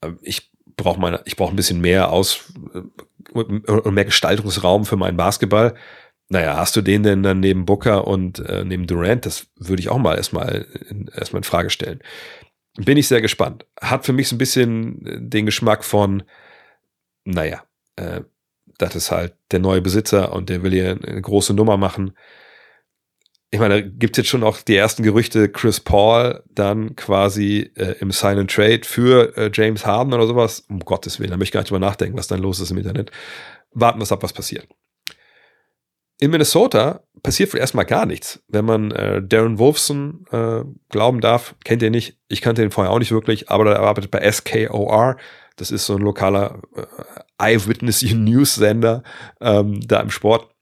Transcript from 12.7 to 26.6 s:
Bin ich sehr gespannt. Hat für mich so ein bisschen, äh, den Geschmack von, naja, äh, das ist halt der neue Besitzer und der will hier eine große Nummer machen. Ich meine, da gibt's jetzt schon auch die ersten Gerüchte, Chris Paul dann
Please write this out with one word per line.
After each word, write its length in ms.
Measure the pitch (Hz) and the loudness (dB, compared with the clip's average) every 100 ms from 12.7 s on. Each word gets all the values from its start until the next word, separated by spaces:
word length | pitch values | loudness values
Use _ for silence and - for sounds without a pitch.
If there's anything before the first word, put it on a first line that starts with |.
| - | -6
Bin 220 | 98 143 | 2 2
ich 100 | 139 | 4
sehr 140 | 123 | 2
gespannt. 440 | 107 - - - - - | 2 -2 -4 -4 -20 -12
Hat 240 | - 127 - | -4 -4 -2
für 80 | |
mich 140 | 127 131 | -2 -2
so 80 | 120 | -2
ein 40 | |
bisschen, 680 | 131 - 120 113 113 - - | -2 2 0 0 -6 -10 -12
äh, 100 | - | -10
den 280 | 60 107 107 | -4 -2 0
Geschmack 360 | 107 117 107 | 0 0 0
von, 380 | - 104 101 98 - _ _ - _ _ _ _ _ _ - | 0 0 2 0 -6 _ _ -20 _ _ _ _ _ _ -6
naja, 380 | 87 80 82 _ _ _ - | -4 -4 -8 _ _ _ -14
äh, 260 | 87 87 87 _ _ _ _ _ | -12 -10 -14 _ _ _ _ _
das 180 | 87 87 | -4 -4
ist 160 | - | -4
halt 240 | 87 87 _ _ | -4 -4 _ _
der 80 | 95 | 0
neue 220 | 92 92 | 2 2
Besitzer 500 | 92 95 107 101 92 | 2 0 2 0 0
und 180 | 92 92 | -4 -6
der 140 | 90 | -4
will 80 | 92 | -2
hier 260 | 92 92 95 | 0 0 -4
eine 180 | - 101 | -8 -10
große 320 | 98 101 95 | 0 0 2
Nummer 220 | 101 110 101 | 2 2 2
machen. 400 | 98 - 98 - _ - - - _ _ _ _ _ _ _ _ _ | 0 -2 -8 -10 _ -20 -20 -20 _ _ _ _ _ _ _ _ _
Ich 80 | 107 | 0
meine, 220 | 107 101 | 2 2
da 80 | 101 | 0
gibt's 280 | 117 117 - | -2 0 0
jetzt 120 | 110 | 0
schon 140 | 127 | 2
auch 180 | 110 104 | 0 -2
die 140 | - 101 | 2 4
ersten 280 | 107 - | 4 2
Gerüchte, 460 | 110 104 120 110 104 | 2 2 2 2 2
Chris 300 | - 117 104 | 2 0 0
Paul 640 | - 104 104 117 123 - - | 2 4 6 4 2 -4 -12
dann 460 | - | -2